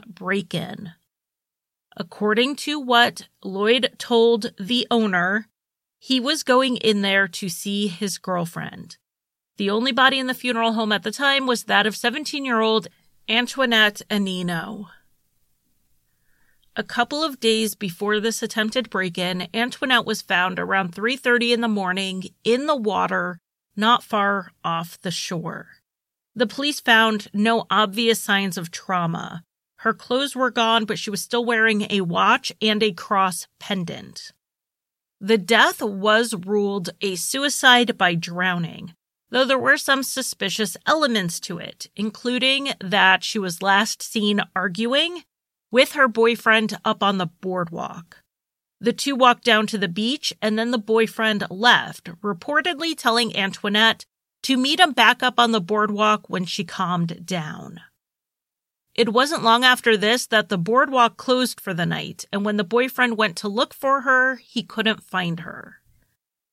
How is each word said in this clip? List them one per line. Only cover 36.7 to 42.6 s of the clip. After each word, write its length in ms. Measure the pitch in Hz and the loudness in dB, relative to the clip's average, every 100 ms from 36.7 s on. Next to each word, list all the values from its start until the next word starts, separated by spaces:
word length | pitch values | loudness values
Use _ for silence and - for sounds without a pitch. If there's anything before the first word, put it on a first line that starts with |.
| 202 170 - | -2 -6 -6
a 160 | 196 175 | -4 -4
suicide 840 | - 269 285 - 262 247 240 233 | -4 -2 -2 2 6 6 4 2
by 180 | 180 170 | 0 0
drowning, 800 | 170 175 185 175 165 - - - _ _ _ | -4 -2 -2 -2 -4 -8 -18 -20 _ _ _
though 160 | 247 262 | 0 2
there 120 | 262 | 2
were 200 | 254 294 | 4 2
some 260 | - 269 | 2 0
suspicious 720 | 254 269 - - 196 170 202 - - | 0 -4 -6 -4 -6 -2 -4 -4 0
elements 540 | 311 285 214 175 - | 2 2 0 -2 -6
to 180 | - 175 | -10 -10
it, 320 | - - - - | -12 -16 -16 -6
including 800 | 208 - 240 247 262 269 | -6 -4 -4 0 2 0